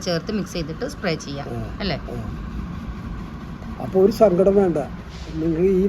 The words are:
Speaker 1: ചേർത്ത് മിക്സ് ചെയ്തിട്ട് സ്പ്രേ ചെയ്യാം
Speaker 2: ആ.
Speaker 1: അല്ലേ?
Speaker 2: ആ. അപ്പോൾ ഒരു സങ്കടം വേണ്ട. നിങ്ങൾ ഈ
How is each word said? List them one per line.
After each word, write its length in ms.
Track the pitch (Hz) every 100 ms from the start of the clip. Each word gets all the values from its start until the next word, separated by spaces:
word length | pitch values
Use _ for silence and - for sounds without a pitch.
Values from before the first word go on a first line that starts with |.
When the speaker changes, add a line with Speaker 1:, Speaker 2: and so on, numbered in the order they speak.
| 180
Speaker 1:
ചേർത്ത് 260 | 165 156 214
മിക്സ് 160 | 190 185
ചെയ്തിട്ട് 280 | 151 160 277
സ്പ്രേ 200 | - 190 156
ചെയ്യാം 240 | - 139 135
Speaker 2:
ആ. 80 | 120 110 -
Speaker 1:
അല്ലേ? 160 | 196 143 -
Speaker 2:
ആ. 40 | - - - - - - - - - - - - - - - - -
അപ്പോൾ 140 | 127 190
ഒരു 100 | 190 220
സങ്കടം 360 | 214 175 190 196
വേണ്ട. 180 | 190 151 123 - - - - 160
നിങ്ങൾ 240 | 160 160 185
ഈ 80 | 185